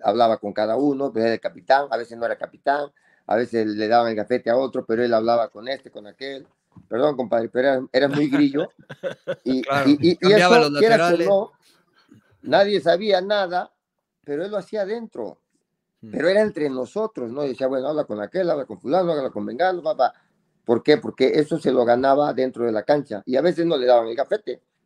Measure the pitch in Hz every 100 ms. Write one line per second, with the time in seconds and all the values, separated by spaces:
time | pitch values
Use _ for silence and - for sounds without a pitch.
0 | 107 113 113 107 104 95 107 120 143 135
1 | 139 110 113 110 - 87 - 135 143 117
2 | 113 117 117 104 - _ 139 147 143 _
3 | _ _ - 107 120 113 107 104 107 120
4 | 117 107 104 123 113 123 131 - - 113
5 | 120 113 113 117 110 104 120 135 123 120
6 | 104 - 135 135 156 _ _ - - 113
7 | 147 127 107 117 113 123 139 170 131 131
8 | 139 143 147 147 143 139 180 _ - 147
9 | 180 - - 170 120 131 127 139 135 147
10 | 165 175 185 208 180 - - 147 220 220
11 | 170 170 180 196 220 _ _ _ _ _
12 | _ - _ _ - 165 202 190 156 175
13 | 214 185 196 208 185 180 208 _ _ _
14 | _ _ - 143 202 208 175 214 196 233
15 | 226 - 101 - _ _ _ _ _ _
16 | 113 - 165 196 214 160 147 127 127 202
17 | 220 - 117 131 143 117 131 135 135 156
18 | - 104 104 185 175 151 127 98 117 175
19 | 170 151 127 104 104 120 185 175 156 147
20 | 120 - _ _ _ _ - 117 - 151
21 | 107 - 131 151 147 160 143 127 117 120
22 | 135 139 147 127 131 - 117 107 - 147
23 | 123 104 - 127 170 165 170 147 123 120
24 | 113 120 131 208 - 123 _ _